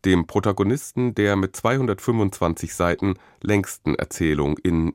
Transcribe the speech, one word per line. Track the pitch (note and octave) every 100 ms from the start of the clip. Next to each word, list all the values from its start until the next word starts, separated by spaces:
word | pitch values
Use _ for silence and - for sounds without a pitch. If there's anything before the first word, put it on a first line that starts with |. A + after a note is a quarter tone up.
dem | F#2+ F2+ D#2+
Protagonisten | G#2 G#2 G2 G2+ C#3 - B2 B2
der | G#2 G#2 G2
mit | F#2+ -
zweihundertfünfundzwanzig | A#2 C3+ A#2+ F#2+ - A2+ G2+ - E2+ D#2+ E2
Seiten | - F2 E2+ G2 F#2 - _
längsten | - G#2 F#2+ - D#2 -
Erzählung | - - D#2+ D2 C#2+ D2+
in | F2 E2 E2